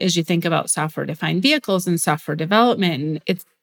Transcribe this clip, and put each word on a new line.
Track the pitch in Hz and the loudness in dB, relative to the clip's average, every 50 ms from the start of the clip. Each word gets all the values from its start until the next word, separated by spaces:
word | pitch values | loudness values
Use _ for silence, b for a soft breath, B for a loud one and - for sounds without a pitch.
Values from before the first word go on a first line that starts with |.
as | - 185 170 | 0 0 0
you | 175 165 | 0 0
think | - 180 170 170 | 0 0 0 0
about | 175 165 151 - - | 2 0 0 0 0
software-defined | - - 151 156 - - 143 139 151 - - 160 156 175 190 | -2 -2 -2 -4 -4 -6 -6 -6 -6 -4 -2 -2 0 2 2
vehicles | 269 302 302 - - 196 185 180 180 | 2 2 2 0 0 0 0 0 0
and | 175 165 | -2 0
software | - - 151 147 - - 151 | 0 0 -2 -2 -2 -6 -6
development, | 156 160 165 202 214 233 247 233 - 196 175 165 131 143 | -4 -2 2 4 4 4 4 4 2 0 0 0 -2 -2
and | 156 160 - - | -4 -4 -4 -4
it | - 190 180 - _ _ _ | -4 -4 -4 -6 _ _ _